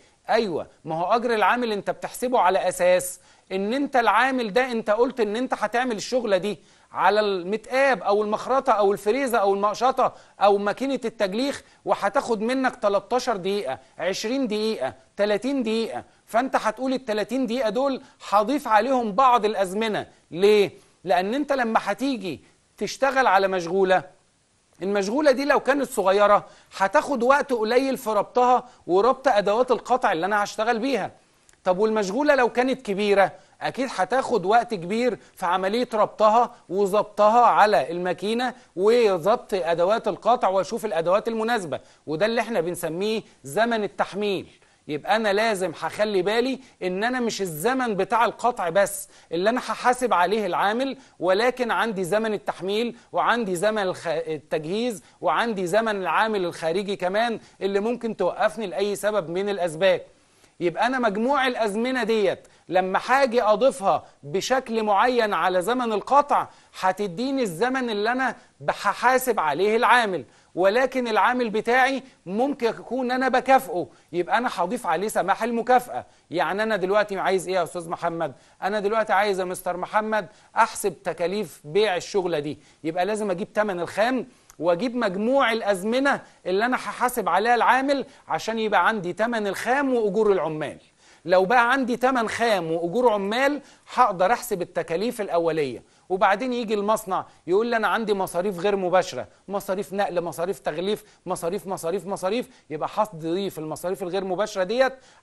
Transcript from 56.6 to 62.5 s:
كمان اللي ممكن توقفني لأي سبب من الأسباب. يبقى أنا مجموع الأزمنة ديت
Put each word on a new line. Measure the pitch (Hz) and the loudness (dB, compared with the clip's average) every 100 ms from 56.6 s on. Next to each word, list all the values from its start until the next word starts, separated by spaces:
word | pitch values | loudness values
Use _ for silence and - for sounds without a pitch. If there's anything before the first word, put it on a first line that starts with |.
| 160 175 202 196 | -4 -2 -4 -4
كمان | 180 208 240 208 - _ | -2 -2 -2 -4 -12 _
اللي | 196 196 | -4 -2
ممكن | 220 247 226 - | -2 -4 -6 -2
توقفني | 180 - 208 214 202 | -2 2 -2 -2 -6
لأي | 165 202 196 | -4 -4 -2
سبب | 202 208 160 | 0 -2 -2
من | 175 202 | -4 -2
الأسباب. | 196 175 151 190 175 - _ _ _ _ _ | -2 -4 2 2 2 -2 _ _ _ _ _
يبقى | 175 165 226 | -4 0 -2
أنا | 262 | 0
مجموع | 233 202 240 285 262 | 0 0 0 0 0
الأزمنة | 214 220 208 247 262 | 0 -2 -2 -2 -2
ديت | 214 220 185 135 - | 0 2 2 -2 -10